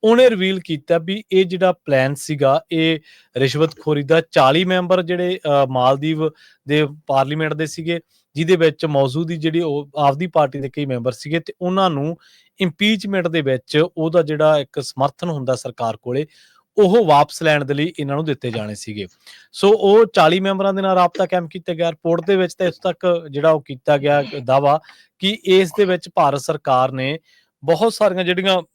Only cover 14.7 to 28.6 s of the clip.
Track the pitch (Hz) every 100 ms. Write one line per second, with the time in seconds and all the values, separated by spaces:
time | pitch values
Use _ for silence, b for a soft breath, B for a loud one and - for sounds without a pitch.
14.7 | - 135 - 139 _ 175 151 127 127 131
15.7 | 120 117 110 123 127 151 b b b b
16.7 | - 196 214 190 143 147 - 160 151 139
17.7 | 143 156 - 143 139 156 139 123 113 107
18.7 | 104 - 104 95 _ B B B - 196
19.7 | 214 196 214 226 - 160 180 190 190 196
20.7 | 190 190 185 175 - 185 180 170 190 -
21.7 | 165 170 160 165 170 165 196 180 - 180
22.7 | - 190 165 185 175 160 139 156 156 -
23.7 | 135 - 147 143 143 131 143 120 131 143
24.7 | 151 b b b _ 185 214 - 185 185
25.7 | 180 196 180 - - 151 139 - 156 -
26.7 | 127 131 131 131 156 _ _ _ _ 139
27.7 | 160 226 - 214 185 175 180 190 185